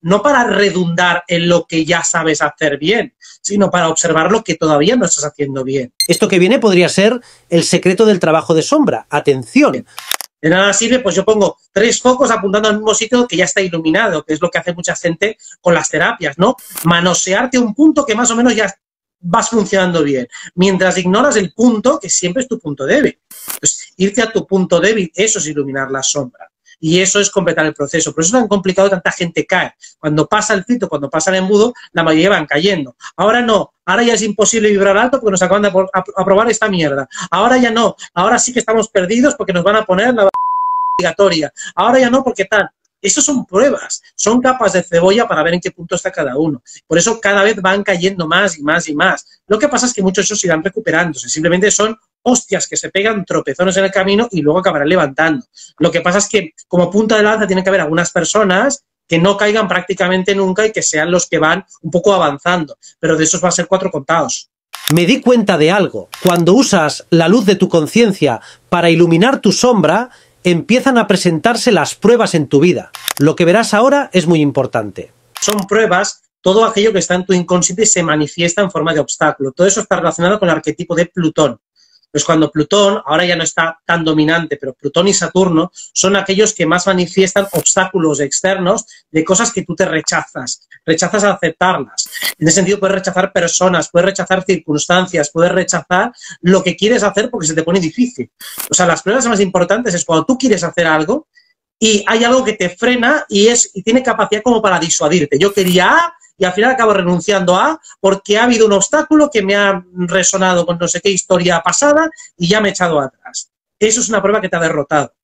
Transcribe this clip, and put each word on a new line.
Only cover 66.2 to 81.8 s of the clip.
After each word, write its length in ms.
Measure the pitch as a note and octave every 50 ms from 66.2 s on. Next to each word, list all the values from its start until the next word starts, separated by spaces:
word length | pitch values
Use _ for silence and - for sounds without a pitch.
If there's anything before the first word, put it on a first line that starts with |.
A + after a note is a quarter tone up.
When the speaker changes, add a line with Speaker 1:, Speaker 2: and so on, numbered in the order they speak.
| -
Speaker 2:
Cuando 300 | F3+ F3 E3+ E3+ E3 F#3
usas 520 | B3+ B3+ - - F#3 D#3 D3 - - - _
la 180 | - E3 E3 D#3+
luz 160 | F#3+ B3+ G#3
de 100 | F#3+ G3
tu 140 | F#3 F#3+ -
conciencia 720 | - E3+ D#3 D3+ - A3 A#3 A3 F#3+ - D#3+ C#3 A#2 - - - - _ _ _
para 200 | - F3 E3+ E3+
iluminar 500 | E3 E3 F3 E3 E3 E3 F#3+ B3+ C4+ -
tu 140 | - G#3 -
sombra, 560 | - - B3 A#3 G3+ E3+ D3+ E3 G#3+ B3 B3 - - _ _ _ _ _
empiezan 540 | F3+ F3 E3 C#3 - A3 B3+ B3 C4+ B3+
a 100 | A#3 G#3+
presentarse 640 | - G3+ F#3 - F3+ E3 D#3 - A3+ A#3+ A#3 - B3
las 240 | G#3+ E3+ C#3+ - -
pruebas 380 | _ - G3 A#3+ A#3 A3 - -
en 140 | E3 D3
tu 120 | B2+ - C#3
vida. 320 | D3 F3+ D#3 A2+ - - _ - - - - -
Lo 160 | C#3 D#3 D#3
que 80 | - F3+
verás 280 | E3 F3+ A3 A3+ - -
ahora 360 | G#3 A#3 C4+ C#4 C#4+ C4+ -
es 160 | - F#3 E3
muy 140 | E3 F3 D#3+
importante. 720 | D3+ C#3+ B2 C#3+ B2+ - - A#2+ G#2+ G#2 F#2 - - - _ _ _ _ _ -
Speaker 1:
Son 260 | - - G#3+ G#3 F#3+
pruebas, 560 | F#3+ G3+ G#3+ A3 G3+ F3+ F3+ G3+ - - _ _ _ _ _
todo 240 | _ F#3 F#3+ G#3+ A3+
aquello 260 | A3 - G3+ G3+ A3+
que 80 | G#3 F#3+
está 160 | E3+ - F3+
en 100 | F3+ F#3
tu 60 | -
inconsciente 540 | F#3+ F3+ F3 E3+ F3+ F3+ E3+ - F3+ F#3 A3
se 180 | - - F#3 E3+
manifiesta 580 | D#3+ D3+ D3+ D3+ D3 - - E3+ E3+ D#3+ -
en 100 | G3+ F#3
forma 220 | - D#3+ D3+ E3 D#3+
de 60 | D#3
obstáculo. 520 | C3+ - - - D#3+ D3+ C#3 - C#3 C3+ -
Todo 140 | - F3
eso 140 | G3 G3 A3
está 160 | G#3 _ G3
relacionado 420 | E3+ E3 E3+ - - E3+ F3+ G#3 G#3
con 100 | G3 F3
el 60 | D#3+
arquetipo 400 | D#3+ - - D3+ - F3 - E3+
de 100 | D#3 F3
Plutón. 540 | E3+ _ F#3 E3+ D#3 - - D#3 C3+ A#2 _ _ _ _ _